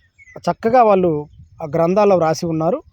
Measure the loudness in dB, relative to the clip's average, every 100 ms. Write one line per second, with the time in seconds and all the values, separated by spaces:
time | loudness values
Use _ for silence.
0 | _ _ -20 -10 -6 -4 0 4 4 4
1 | 2 -2 -8 -18 -20 _ -8 -2 0 2
2 | 2 2 0 -2 -4 -4 -4 -4 -8